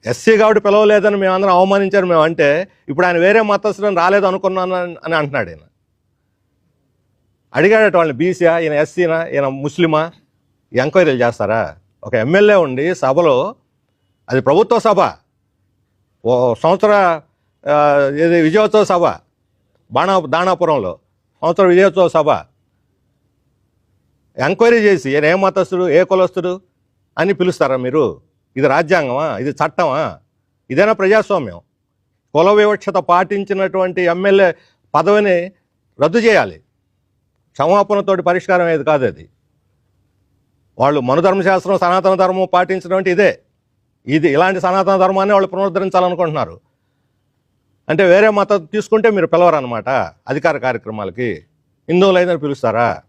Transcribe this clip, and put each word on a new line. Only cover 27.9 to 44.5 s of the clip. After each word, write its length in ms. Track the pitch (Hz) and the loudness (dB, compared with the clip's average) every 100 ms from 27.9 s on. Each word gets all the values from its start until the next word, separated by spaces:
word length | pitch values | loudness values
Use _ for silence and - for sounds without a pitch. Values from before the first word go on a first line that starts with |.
| 147 120 69 _ _ _ 131 | -2 -2 -6 _ _ _ -4
ఇది 120 | 139 | 0
రాజ్యాంగమా? 680 | 143 156 180 139 127 156 104 | 0 0 0 0 -4 -4 -4
ఇది 120 | 135 | -8
చట్టమా? 680 | - 156 - 160 139 135 82 _ _ _ _ _ | -4 -4 -2 -2 -2 -6 -10 _ _ _ _ _
ఇదేనా 220 | 131 208 | 0 0
ప్రజాస్వామ్యం? 680 | 214 190 220 - 190 113 85 _ _ _ _ _ _ _ | 0 2 0 0 -4 -6 -14 _ _ _ _ _ _ _
కుల 160 | 147 185 | 0 2
వివక్షత 420 | 208 208 208 - | 4 2 -2 -4
పాటించినటువంటి 1120 | 185 147 175 196 202 196 196 190 190 185 180 | -4 0 0 0 -4 -4 -4 -4 -2 -4 -2
ఎమ్మెల్యే 520 | 175 175 196 196 185 - _ _ _ | -2 0 0 2 2 -2 _ _ _
పదవిని 560 | 147 160 208 208 175 180 _ _ _ _ - | -2 2 0 2 -2 -4 _ _ _ _ -4
రద్దు 180 | 151 226 | 0 2
చేయాలి. 420 | 226 196 107 80 _ _ _ _ _ _ _ _ _ | 2 2 0 -8 _ _ _ _ _ _ _ _ _
క్షమాపణతోటి 680 | - 151 202 202 202 196 190 | -4 0 0 0 -2 -2 -2
పరిష్కారం 420 | 175 180 - 180 | -2 -2 0 0
అయ్యేది 200 | 170 160 | 0 -2
కాదు 220 | 139 147 120 | 0 0 -2
అది. 220 | - - _ _ _ _ _ _ _ _ _ _ _ _ _ _ - | -6 -20 _ _ _ _ _ _ _ _ _ _ _ _ _ _ -2
వాళ్ళు 220 | 135 147 | 0 0
మనుధర్మశాస్త్రం, 800 | 123 143 190 190 180 185 180 196 | 0 2 2 0 0 0 0 -2
సనాతన 360 | 175 185 185 | 0 0 0
ధర్మం 340 | 190 185 185 185 | 0 0 0 0
పాటించడం 440 | 180 180 190 175 185 | 0 0 -4 -4 -4
అంటే 140 | 185 | 0
ఇదే. 300 | 175 190 - _ _ _ _ _ _ 120 | 2 0 0 _ _ _ _ _ _ -4
ఇది, 220 | 156 147 | 0 2
ఇలాంటి 300 | 139 185 | 2 0